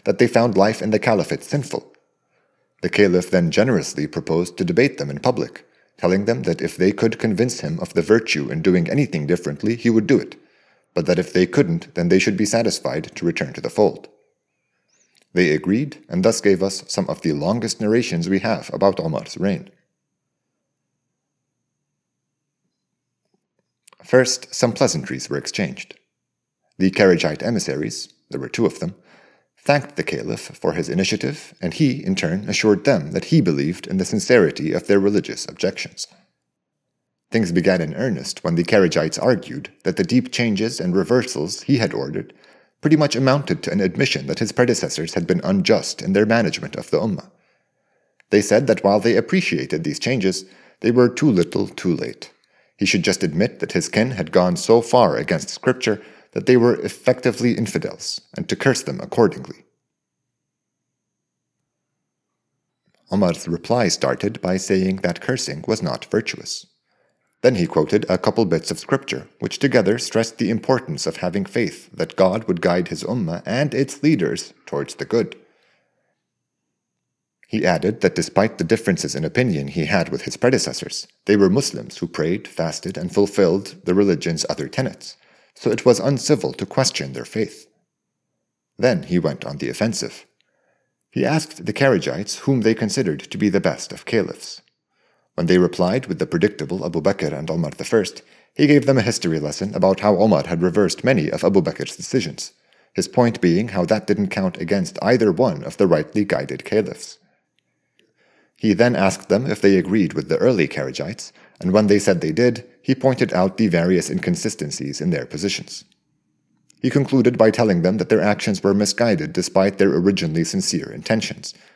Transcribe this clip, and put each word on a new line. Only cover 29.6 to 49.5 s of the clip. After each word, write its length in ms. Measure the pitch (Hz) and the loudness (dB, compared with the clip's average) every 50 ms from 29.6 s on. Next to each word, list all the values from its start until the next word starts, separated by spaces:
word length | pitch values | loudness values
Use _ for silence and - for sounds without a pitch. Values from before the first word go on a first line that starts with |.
| _ - 143 147 131 - - | _ 2 2 2 0 -4 -8
the 60 | - - | -8 -6
caliph 500 | - - 64 - - 55 - - - - - | -6 -6 -6 -6 -6 -8 -8 -10 -14 -12 -4
for 140 | - - 76 | -2 -2 -2
his 160 | 87 78 - | -2 -4 -2
initiative, 640 | - 87 95 - 107 101 - 135 151 - - - - _ | -2 0 0 0 -2 -2 -2 -4 -6 -8 -12 -20 -12 _
and 120 | - 87 - | -8 -6 0
he, 320 | - 160 135 127 139 - | 2 2 2 2 0 -2
in 100 | 95 95 | -2 -2
turn, 340 | 92 - 80 82 98 104 104 | -2 -2 -2 -2 -4 -4 -4
assured 360 | 101 - - 107 104 92 - | -2 2 4 4 4 4 4
them 280 | 143 131 92 73 76 85 | 2 2 2 0 -4 -6
that 140 | 95 - | -6 -2
he 140 | - 156 165 | 2 2 4
believed 460 | 113 90 78 69 71 78 90 - - | 4 4 2 0 -2 -4 -4 -6 -8
in 100 | - - | -6 -4
the 80 | 95 92 | -4 -2
sincerity 680 | - - 107 - - 127 117 92 78 - - 76 85 87 | -2 -2 -2 2 6 6 6 6 4 2 -2 -4 -4 -4
of 140 | 90 - | -2 0
their 140 | - 101 101 | 2 4 4
religious 480 | 98 101 104 98 - - - - - - | 4 4 2 0 -2 -2 -6 -10 -12 -12
objections. 580 | - - - 92 98 - - - - - - - _ _ _ _ _ _ _ _ _ _ _ _ _ _ _ _ _ _ _ _ _ _ _ _ | -8 -4 -4 -4 -4 -6 -10 -12 -12 -14 -16 -16 _ _ _ _ _ _ _ _ _ _ _ _ _ _ _ _ _ _ _ _ _ _ _ _
Things 200 | - 113 107 85 | -2 -2 0 0
began 300 | 85 92 82 95 92 90 | 0 0 2 2 2 2
in 140 | 82 78 78 | 0 -4 -4
earnest 500 | 85 117 131 98 71 - - - - - | -4 -4 -4 -4 -4 -6 -10 -10 -6 -4
when 120 | 82 85 | -2 0
the 60 | 82 82 | 0 0
Kharijites 580 | - 113 104 95 85 80 85 82 80 - - | 2 4 4 4 4 2 0 -2 -2 -4 -2
argued 520 | - 123 123 92 - - - 143 - - - _ - | 0 0 0 0 -4 -8 -12 -14 -14 -16 -20 _ -6
that 120 | 95 87 | -4 -2
the 80 | - 95 | -2 -2
deep 260 | 85 - 127 123 - | 0 2 0 0 0
changes 480 | - - 120 117 104 95 110 117 131 - | -2 -2 -2 0 0 0 -2 -4 -4 -4
and 160 | - 90 87 | -4 0 0
reversals 680 | 98 90 - 120 127 120 - - - 76 95 - - - | 0 2 2 2 2 2 0 -4 -6 -6 -6 -8 -8 -2
he 160 | - 143 120 | 0 0 2
had 160 | 113 - - | 2 0 -2
ordered 400 | - 69 69 76 98 - - - _ _ _ _ _ _ _ _ _ - | -4 -6 -6 -6 -8 -10 -10 -16 _ _ _ _ _ _ _ _ _ 2
pretty 140 | 151 156 | 4 4
much 200 | 151 151 143 - | 4 4 2 2
amounted 460 | 117 135 135 135 147 143 - 87 - - | 2 2 4 2 2 2 -2 -4 -4 -4
to 100 | - 85 | -4 -2
an 80 | 101 | 0
admission 460 | 95 92 85 - 139 - - 69 69 | 0 0 0 0 0 0 -2 -4 -4
that 140 | 69 - - | -6 -4 -4
his 120 | 117 95 - | -4 -2 2
predecessors 600 | - 123 120 113 - - 73 - - 82 82 - | 2 2 2 2 0 -2 -4 -4 -6 -8 -6 -4
had 120 | - 85 | -4 -2
been 140 | 82 92 87 - | 0 -2 0 0
unjust 600 | - 98 98 92 - 110 98 - - - - - | 0 0 0 2 2 2 2 0 -4 -8 -8 -6
in 100 | 92 95 | 0 2
their 140 | 98 110 | 2 2
management 500 | 107 113 117 110 82 - - - - - | 4 2 2 0 0 -2 -6 -8 -10 -10
of 140 | - - - | -12 -6 -2
the 100 | - 80 | -2 -2
Ummah. 300 | 95 113 95 73 - - _ _ _ _ _ _ _ _ _ _ _ _ _ _ _ _ _ _ _ _ | 0 -2 -4 -6 -8 -14 _ _ _ _ _ _ _ _ _ _ _ _ _ _ _ _ _ _ _ _
They 140 | - 104 98 | 2 2 4
said 240 | - 104 110 139 | 4 4 4 4
that 180 | 120 107 - - | 4 2 2 4
while 160 | 98 101 107 | 4 4 4
they 160 | 95 117 110 | 4 4 2
appreciated 640 | 117 113 - - 190 - - | 2 2 2 0 0 0 0